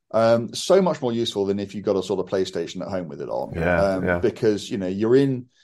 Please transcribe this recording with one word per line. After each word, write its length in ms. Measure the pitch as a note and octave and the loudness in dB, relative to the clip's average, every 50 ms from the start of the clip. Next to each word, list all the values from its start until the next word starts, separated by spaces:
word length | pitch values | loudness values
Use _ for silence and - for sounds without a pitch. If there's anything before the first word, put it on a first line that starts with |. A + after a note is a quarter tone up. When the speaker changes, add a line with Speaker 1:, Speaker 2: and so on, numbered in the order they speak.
| _ _ | _ _
Speaker 1:
Um, 420 | - A2 A2+ A2+ A#2 A#2 A#2+ - - | 2 4 4 6 4 4 2 -2 -8
so 260 | - - - F3 G3 | -4 2 4 4 6
much 220 | F#3+ F3 D3+ - | 4 4 0 -2
more 100 | C3+ B2 | -2 -2
useful 320 | A#2 A#2 A#2 A2+ - G2+ G2 | -2 -2 -2 -2 -2 -2 0
than 140 | G2 G2 G2+ | 0 0 -2
if 160 | G2+ G2 - | -4 -6 -8
you've 100 | G#2+ F#2+ | -4 -2
got 120 | G#2+ G2+ | 0 0
a 60 | F#2+ | 0
sort 180 | F2+ - G#2 F#2 | 0 -2 -2 -4
of 60 | F2+ | -4
PlayStation 540 | - - G2 F#2+ - - F2 E2+ D#2+ - F#2 | -2 -2 -2 -2 -2 -4 -6 -6 -6 -8 -10
at 80 | E2 - | -8 -6
home 200 | G2 F#2+ F2 D#2 | -6 -6 -6 -8
with 120 | C#2+ D2+ | -10 -10
it 80 | C#2+ A#1 | -8 -6
on. 240 | A1+ B1+ C2+ - - | -6 -6 -6 -6 -4
Speaker 2:
Yeah, 280 | E2+ E2 F2 F2 E2+ | -2 0 2 2 2
Speaker 1:
Um, 220 | F#2 G2 F#2+ F#2+ F#2 | 2 2 0 0 0
Speaker 2:
yeah. 140 | F2+ F2 F2 | 0 0 2
Speaker 1:
because, 520 | F2+ - - - - A2 G#2+ G2 - - | 0 -2 0 0 2 2 2 0 -2 -6
you 80 | A2+ G#2 | -6 -4
know, 80 | F#2 | -4
you're 300 | F2+ F#2+ G2 G#2+ A2 B2 | -4 -2 0 2 4 4
in, 300 | C3+ C#3 C#3 C3 B2 B2 _ _ _ | 4 4 4 0 -4 -8 _ _ _